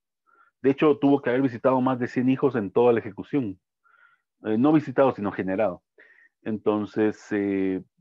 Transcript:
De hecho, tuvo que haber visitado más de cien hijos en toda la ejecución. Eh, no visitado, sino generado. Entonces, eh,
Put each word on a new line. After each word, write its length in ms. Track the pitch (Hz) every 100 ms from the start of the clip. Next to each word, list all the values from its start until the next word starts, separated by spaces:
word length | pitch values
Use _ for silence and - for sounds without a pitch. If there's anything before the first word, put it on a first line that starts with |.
| _ _ _ _ _ _
De 80 | 131
hecho, 260 | 139 156 143
tuvo 220 | 139 139
que 100 | 123
haber 100 | 123
visitado 400 | 139 120 131 131
más 180 | 131 123
de 80 | 123
cien 220 | 131 127
hijos 260 | 127 139
en 160 | 120 98
toda 220 | 120 120
la 60 | 113
ejecución. 600 | 101 92 - 147 107 90 _ _ _ _ _ _ _ _
Eh, 120 | 107 110
no 140 | 147
visitado, 400 | 156 147 131 135
sino 220 | 107 101
generado. 500 | - 92 95 104 87 _ _ _ _ _ _
Entonces, 840 | 110 107 107 104 101 110 107 - -
eh, 520 | 104 101 98 95 92 - _